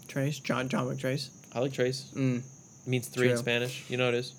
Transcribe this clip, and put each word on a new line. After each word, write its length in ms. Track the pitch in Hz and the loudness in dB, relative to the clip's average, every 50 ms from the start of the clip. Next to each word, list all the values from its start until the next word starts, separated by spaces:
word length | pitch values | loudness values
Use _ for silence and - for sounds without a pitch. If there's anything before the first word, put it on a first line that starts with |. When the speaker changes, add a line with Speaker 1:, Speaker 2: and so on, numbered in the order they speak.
| - - | -16 -6
Speaker 1:
Trace? 300 | - 143 135 147 147 135 | -2 0 0 0 -2 -4
John, 300 | - - - 127 127 131 | -4 -2 -2 0 0 0
John 180 | 226 214 127 | 0 0 0
Wick 120 | 127 135 135 | 0 -2 -2
Trace? 320 | 131 131 135 135 - - - - - - - | -2 0 0 0 -4 -6 -12 -20 -18 -8 -2
Speaker 2:
I 80 | 117 | -2
like 120 | 127 143 135 | 0 0 2
Trace. 380 | - 123 127 131 - - - - | 2 0 0 0 -2 -8 -8 -2
Speaker 1:
Mm. 240 | - 131 131 123 120 | 0 2 2 2 0
Speaker 2:
It 500 | 127 - - - - - - - - 127 | -2 -8 -16 -20 -20 -20 -20 -12 -4 -2
means 200 | 127 123 120 - | 0 0 0 -2
three 180 | - 127 123 | 0 4 4
in 60 | 123 123 | 6 4
Speaker 1:
True. 60 | 120 | 4
Speaker 2:
Spanish. 460 | 120 120 120 120 123 127 131 - - - | 2 2 2 2 0 0 -4 -8 -8 -4
You 80 | 127 123 | 0 2
know 100 | 127 123 | 2 4
it 60 | 120 | 2
is. 180 | 120 123 - - | 2 0 -4 -4